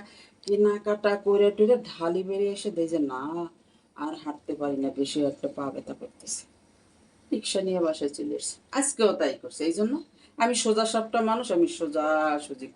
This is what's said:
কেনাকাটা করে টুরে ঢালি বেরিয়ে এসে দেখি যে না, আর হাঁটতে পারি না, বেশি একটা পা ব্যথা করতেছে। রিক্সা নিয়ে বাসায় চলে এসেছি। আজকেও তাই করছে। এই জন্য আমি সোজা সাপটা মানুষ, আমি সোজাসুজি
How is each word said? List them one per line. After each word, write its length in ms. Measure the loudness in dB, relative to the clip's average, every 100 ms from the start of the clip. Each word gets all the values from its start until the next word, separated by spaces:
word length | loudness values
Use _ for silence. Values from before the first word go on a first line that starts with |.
| -10 -20 -20 _
কেনাকাটা 680 | 0 4 4 4 0 0 0 0 2
করে 220 | 4 4 6
টুরে 180 | 6 4 0
ঢালি 320 | -4 -2 -2 -2
বেরিয়ে 260 | -2 -2 -2
এসে 120 | -4 -2
দেখি 120 | 0
যে 60 | 0 0
না, 120 | -2 -6 -6 -8 -10 _ _ _ -10
আর 100 | -8 -8
হাঁটতে 300 | -10 -10 -8 -4
পারি 160 | -2 0
না, 60 | -2 -2
বেশি 200 | -2 0 0
একটা 160 | 0 -6 -6
পা 100 | -6
ব্যথা 200 | -8 -10 -14
করতেছে। 420 | -16 -16 -10 -10 -12 _ _ _ _ _ _ _ _
রিক্সা 280 | -4 -2 -2 0
নিয়ে 120 | 2 0
বাসায় 260 | 0 -4 -4
চলে 160 | -6 -6
এসেছি। 160 | -6 -10 _ -2
আজকেও 320 | -2 2 2 4
তাই 140 | 0 -2
করছে। 200 | -8 -4 -2
এই 40 | 0
জন্য 140 | 0 -2 -6 _ -16 0
আমি 120 | 0 2
সোজা 220 | 2 2 2
সাপটা 260 | 0 0 0 2
মানুষ, 180 | 0 0 2
আমি 100 | 2 0
সোজাসুজি 880 | -4 0 2 2 2 0 -4 -12 -12